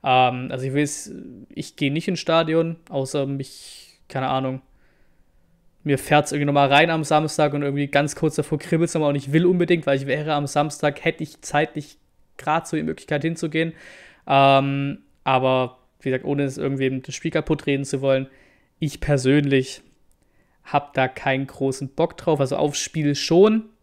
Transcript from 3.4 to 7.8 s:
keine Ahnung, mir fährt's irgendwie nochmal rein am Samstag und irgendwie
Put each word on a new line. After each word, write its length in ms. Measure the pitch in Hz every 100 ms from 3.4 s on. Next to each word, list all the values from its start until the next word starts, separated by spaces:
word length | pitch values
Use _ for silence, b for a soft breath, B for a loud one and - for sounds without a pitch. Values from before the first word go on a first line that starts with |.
| 135 - - - - _ _
keine 220 | 135 131
Ahnung, 320 | 131 135 131 _ _ _ _ _ _ _ _ _ _ _ _
mir 140 | 147 139
fährt's 340 | - 165 185
irgendwie 140 | 151 143
nochmal 240 | 143 139
rein 200 | 143 165
am 140 | 160
Samstag 500 | 147 156 156 - 151
und 100 | 143
irgendwie 240 | 143 143